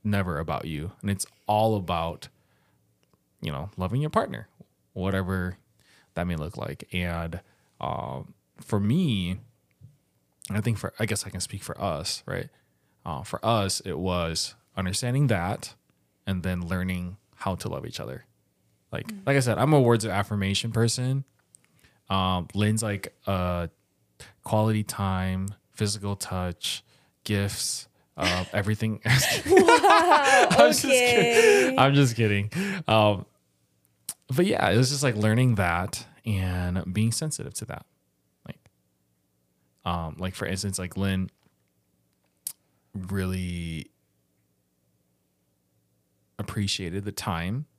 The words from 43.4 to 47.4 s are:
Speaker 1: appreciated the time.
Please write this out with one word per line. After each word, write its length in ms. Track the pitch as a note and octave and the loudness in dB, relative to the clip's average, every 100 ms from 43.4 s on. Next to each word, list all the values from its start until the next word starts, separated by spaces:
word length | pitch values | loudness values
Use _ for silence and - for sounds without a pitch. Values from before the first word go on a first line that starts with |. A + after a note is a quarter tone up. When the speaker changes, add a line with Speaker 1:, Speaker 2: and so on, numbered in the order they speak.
| F2+ F2 E2+ E2 - _ _ _ _ _ _ _ _ _ _ _ _ _ _ _ _ _ _ _ _ _ _ _ _ - | -4 -6 -6 -8 -12 _ _ _ _ _ _ _ _ _ _ _ _ _ _ _ _ _ _ _ _ _ _ _ _ -12
Speaker 1:
appreciated 640 | F#2+ - G2+ - F2+ F#2 | -8 -4 -2 -2 -4 -6
the 80 | G2+ | -8
time. 540 | F#2+ - E2+ | -6 -4 -2